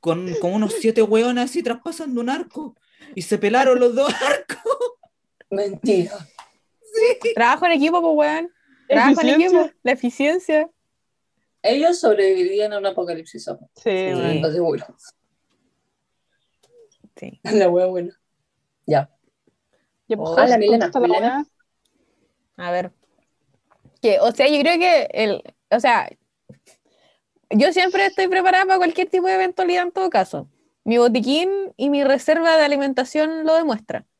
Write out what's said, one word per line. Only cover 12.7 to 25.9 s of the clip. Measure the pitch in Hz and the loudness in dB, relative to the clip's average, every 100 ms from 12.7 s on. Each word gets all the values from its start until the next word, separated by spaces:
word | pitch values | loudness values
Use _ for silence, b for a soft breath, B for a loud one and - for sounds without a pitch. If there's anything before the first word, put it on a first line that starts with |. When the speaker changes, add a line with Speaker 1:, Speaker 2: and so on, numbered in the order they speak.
Speaker 2:
a | 208 | -4
un | 196 | -6
apocalipsis | - 170 165 165 - | -6 -8 -8 -12 -16
zombie. | - - - _ | -14 -14 -16 _
Speaker 4:
Sí, | |
Speaker 3:
Sí. | - 190 185 185 | -4 -4 -2 -4
Speaker 4:
weón. | - 165 | -2 -2
Speaker 2:
Lo | 160 | -2
seguro. | 160 165 143 - - - _ _ _ _ _ _ _ _ _ _ _ _ _ _ _ _ 480 453 _ _ - | -2 -2 -4 -8 -20 -20 _ _ _ _ _ _ _ _ _ _ _ _ _ _ _ _ _ _ _ _ -20
Speaker 3:
Sí. | - - | -20 -18
Speaker 2:
<laughs> | |
La | - 214 185 | -2 2 2
wea | 175 185 | 2 0
buena. | 180 175 _ _ _ _ _ _ _ - | -4 -8 _ _ _ _ _ _ _ -2
Ya. | 170 156 _ _ _ _ _ _ _ _ _ _ | -2 -2 _ _ _ _ _ _ _ _ _ _
Speaker 4:
Ya, | 220 | -6
pues, | 160 | -2
Speaker 2:
Hola, | 165 | 4
Speaker 4:
José, | 247 233 | 4 6
Speaker 2:
Milena. | 208 233 - | 4 2 2
Speaker 4:
¿cómo | 269 240 | 0 0
está | 285 | 2
la | |
Speaker 2:
Milena. | 240 262 302 _ _ _ _ _ _ _ _ _ _ - | 0 -2 -8 _ _ _ _ _ _ _ _ _ _ -14
Speaker 4:
wea? | 175 | -6
Speaker 3:
A | |
ver. | 175 180 _ _ _ _ _ _ _ _ _ _ _ | -4 -6 _ _ _ _ _ _ _ _ _ _ _
Que, | 226 196 | 0 2
o | 226 | 2
sea, | - 277 | 2 0
yo | 294 | 2
creo | 285 349 | 2 2
que | 359 320 - | 2 2 0
el, | - 214 196 - _ _ | -4 -2 -4 -8 _ _
o | 226 | 0
sea, | 247 | 2